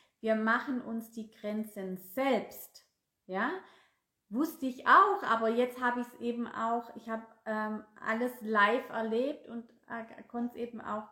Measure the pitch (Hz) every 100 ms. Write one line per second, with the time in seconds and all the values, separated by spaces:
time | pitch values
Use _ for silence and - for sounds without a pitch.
0 | _ _ 220 220 220 247 - 247 - 226
1 | 220 226 214 - 208 214 214 202 190 185
2 | - 262 269 226 - - - - _ _
3 | _ _ - 190 247 370 - - _ _
4 | _ _ _ 214 320 - 262 247 - 311
5 | 392 381 - 226 226 233 247 254 247 247
6 | 240 - 240 233 233 - 226 240 233 220
7 | 226 226 226 - 220 214 214 214 - -
8 | - 226 247 247 214 214 208 247 - 226
9 | 220 226 269 302 - 233 226 _ - 226
10 | 226 - - 240 240 240 233 226 - 214
11 | 220